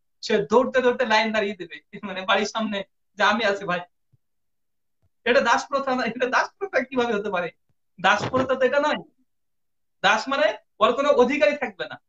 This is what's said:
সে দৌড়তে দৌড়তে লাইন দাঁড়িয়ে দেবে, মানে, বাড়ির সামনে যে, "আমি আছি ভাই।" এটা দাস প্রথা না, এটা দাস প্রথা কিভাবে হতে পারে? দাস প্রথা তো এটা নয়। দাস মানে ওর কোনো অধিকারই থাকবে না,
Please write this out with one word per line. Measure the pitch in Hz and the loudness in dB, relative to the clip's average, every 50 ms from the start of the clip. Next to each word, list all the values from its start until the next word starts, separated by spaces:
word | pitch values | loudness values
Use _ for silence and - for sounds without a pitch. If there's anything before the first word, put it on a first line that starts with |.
| _ _ _ _ | _ _ _ _
সে | - - 214 214 | -4 -2 0 0
দৌড়তে | - - 214 247 262 254 - 254 | 0 2 4 4 4 4 2 2
দৌড়তে | 254 247 247 247 254 | 2 2 2 2 0
লাইন | 220 220 220 226 220 | 0 2 2 2 0
দাঁড়িয়ে | 214 220 202 208 214 | 0 -2 -2 -2 -6
দেবে, | 180 175 160 151 - - _ - 202 - | -8 -12 -16 -16 -20 -20 _ -18 -14 -12
মানে, | 196 190 190 | -10 -10 -8
বাড়ির | 190 190 196 208 214 | -2 0 0 0 0
সামনে | 202 - 226 220 214 208 196 196 - _ _ _ _ _ 190 | -2 -4 -4 -4 -4 -4 -6 -8 -10 _ _ _ _ _ 0
যে, | 202 | 0
"আমি | 196 214 226 233 | 2 2 0 0
আছি | 202 196 196 180 | -2 -2 -2 -4
ভাই।" | 170 180 180 - - _ _ _ _ _ _ _ _ _ _ _ _ _ _ _ _ _ _ _ _ _ _ _ _ _ _ _ | -4 -4 -6 -6 -10 _ _ _ _ _ _ _ _ _ _ _ _ _ _ _ _ _ _ _ _ _ _ _ _ _ _ _
এটা | 226 254 277 | 0 2 2
দাস | 220 233 240 262 - - | 4 4 2 0 0 -2
প্রথা | 285 269 269 269 254 | -4 -4 -2 -2 -2
না, | 254 240 | -2 -2
এটা | 226 - 254 262 | -4 -2 -2 -2
দাস | 247 254 247 320 - - _ | 0 0 0 -2 -2 -6 _
প্রথা | 403 403 - 269 254 | -10 -4 -4 -4 -4
কিভাবে | - 277 254 240 233 220 | -2 -2 -2 -2 0 -2
হতে | 196 202 208 | -4 -4 -4
পারে? | 196 175 175 165 - _ _ _ _ _ _ _ _ - | -4 -4 -4 -6 -10 _ _ _ _ _ _ _ _ -2
দাস | 170 185 208 208 208 - | 2 2 2 2 0 -2
প্রথা | - 254 262 254 262 | -2 -2 0 0 0
তো | 254 | 0
এটা | 262 247 262 285 | 2 2 2 2
নয়। | 285 294 269 180 - - _ _ _ _ _ _ _ _ _ _ _ _ _ _ _ _ _ _ | 0 0 -2 -4 -6 -12 _ _ _ _ _ _ _ _ _ _ _ _ _ _ _ _ _ _
দাস | - 190 214 220 - 262 | 0 2 2 2 0 -4
মানে | 277 285 302 311 - - - _ _ - | -2 0 0 0 0 -4 -10 _ _ 0
ওর | 202 220 233 | 2 2 2
কোনো | 254 277 285 | 2 2 4
অধিকারই | 285 - 247 220 285 294 302 294 285 294 | 4 4 4 4 4 2 2 2 2 0
থাকবে | 254 226 202 - 156 | -4 -8 -8 -10 -10
না, | - 123 - _ | -10 -12 -16 _